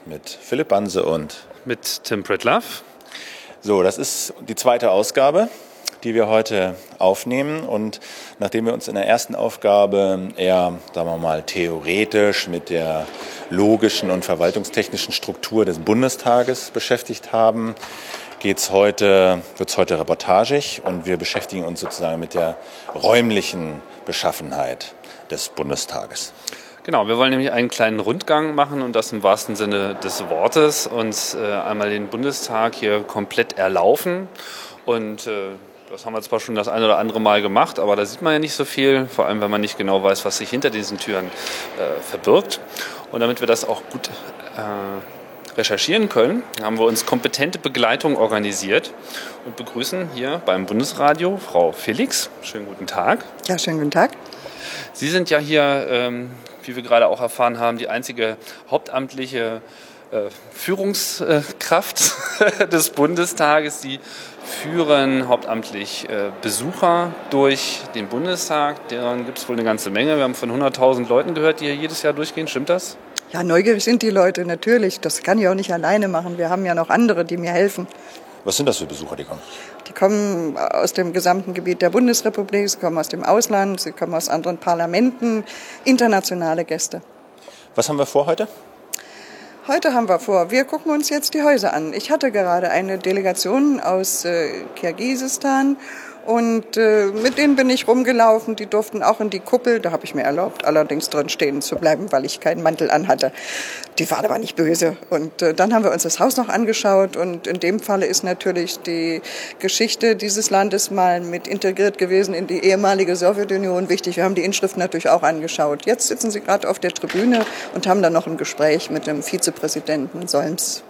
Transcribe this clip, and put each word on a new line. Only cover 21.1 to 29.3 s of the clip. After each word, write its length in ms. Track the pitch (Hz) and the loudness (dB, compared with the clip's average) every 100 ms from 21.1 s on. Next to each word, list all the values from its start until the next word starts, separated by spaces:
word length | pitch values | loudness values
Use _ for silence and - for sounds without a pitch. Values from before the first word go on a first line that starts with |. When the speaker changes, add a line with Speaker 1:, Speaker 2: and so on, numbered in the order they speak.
| 87 | -2
Speaker 1:
beschäftigen 480 | - - - 95 | -2 -6 -6 -8
uns 140 | 85 85 | -6 -6
sozusagen 400 | 85 - 85 82 | -8 -4 -4 -4
mit 160 | 82 | -4
der 220 | 87 82 76 - - - | -2 -2 -4 -16 -18 -12
räumlichen 880 | - 98 120 120 104 - 92 80 76 - - | -2 4 4 4 0 -2 -6 -8 -10 -16 -14
Beschaffenheit 920 | - - 87 - 73 71 65 64 - - - - - | -8 -2 -2 -4 -8 -4 -4 -6 -12 -18 -20 -20 -12
des 180 | 78 - | -10 -8
Bundestages. 840 | - 71 69 - 67 52 - - - - - - - | -6 -4 -4 -6 -8 -10 -12 -12 -12 -14 -14 -20 -14
Speaker 2:
Genau, 220 | - 143 104 | 0 2 2
wir 100 | 117 | 4
wollen 140 | 131 | 4
nämlich 220 | 131 139 | 4 2
einen 160 | 120 120 | 0 0
kleinen 320 | - 110 110 | 2 2 2
Rundgang 560 | 101 110 - 151 156 147 | 0 -2 2 2 2 0
machen 260 | 143 143 | 0 0
und 140 | 127 113 | 0 0
das 160 | - | -2
im 100 | 110 | 2
wahrsten 320 | 98 | 4